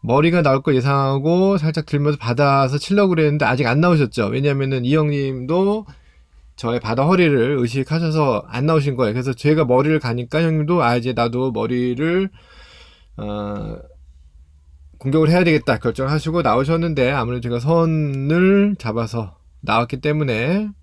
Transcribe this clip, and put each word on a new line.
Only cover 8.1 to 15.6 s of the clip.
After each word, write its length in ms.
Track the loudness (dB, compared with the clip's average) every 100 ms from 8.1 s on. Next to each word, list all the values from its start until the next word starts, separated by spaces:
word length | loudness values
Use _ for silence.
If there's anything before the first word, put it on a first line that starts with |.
| 0 0 0 -4
안 180 | -4 0
나오신 300 | 0 0 0
거예요. 180 | -2
그래서 200 | -2 -4
제가 300 | -2 0 2 2
머리를 320 | 2 2 0
가니까 440 | 0 -6 -4 -2
형님도 400 | 0 0 0 0
"아, 140 | 2 0
이제 160 | -2
나도 380 | -2 -2 0 -2
머리를, 800 | -2 -2 -2 -2 -2 -2 -2 -2 -8 -20 -20 -20 -20 -20 -20 _ -12
어, 600 | -10 -8 -8 -8 -10 -14 -18 -20 -20 -20 -20 -20 -20 -20 _ -20 -20 -10
공격을 300 | -2 2 4
해야 140 | 4 4
되겠다." 340 | 2